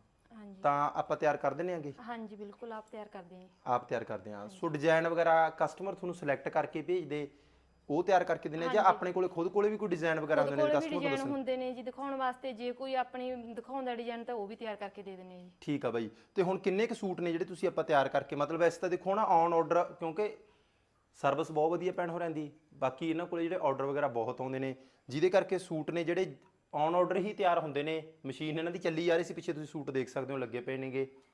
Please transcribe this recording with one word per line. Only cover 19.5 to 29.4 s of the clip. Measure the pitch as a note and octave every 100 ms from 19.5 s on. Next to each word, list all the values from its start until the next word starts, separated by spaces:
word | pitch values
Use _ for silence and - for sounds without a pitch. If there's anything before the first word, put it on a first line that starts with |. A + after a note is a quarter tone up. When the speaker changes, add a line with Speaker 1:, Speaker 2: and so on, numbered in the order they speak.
Speaker 2:
order, | E3 D#3+ E3+ F3+
ਕਿਉਂਕਿ | - E3 D#3+ G#3+ - - _ _ _ _ _ _
ਸਰਵਿਸ | - C#3+ C#3 D#3
ਬਹੁਤ | D#3 D#3+
ਵਧੀਆ | E3+ F3+
ਭੈਣ | F#3 F3
ਹੋਰਾਂ | E3+ E3+
ਦੀ, | D3+ D3 - _
ਬਾਕੀ | - C3 - E3
ਇਹਨਾਂ | D#3+ F3
ਕੋਲੇ | E3+
ਜਿਹੜੇ | E3 -
ਆਰਡਰ | D3 C3+
ਵਗੈਰਾ | C#3 C#3+ C#3+
ਬਹੁਤ | A#2+ A2+ B2
ਆਉਂਦੇ | C3 C3
ਨੇ, | C3+ C3 - _ -
ਜਿਹਦੇ | C3+ F3+
ਕਰਕੇ | G3 F#3 F#3
ਸੂਟ | - D#3+ D3+
ਨੇ | E3
ਜਿਹੜੇ | E3 F3 F3+ C3+ _ _ _ D3 D#3
on |
order | F3 F3 F3+
ਹੀ | G3+
ਤਿਆਰ | G#3 F#3 E3+
ਹੁੰਦੇ | D#3+ C#3+
ਨੇ। | D3+ D#3+ D#3 - C3+
ਮਸ਼ੀਨ | C3 D#3 D#3
ਇਹਨਾਂ | E3
ਦੀ | F3+
ਚੱਲੀ | F3+ D#3+
ਜਾ | E3+
ਰਹੀ | E3
ਸੀ, | E3+
ਪਿੱਛੇ | E3+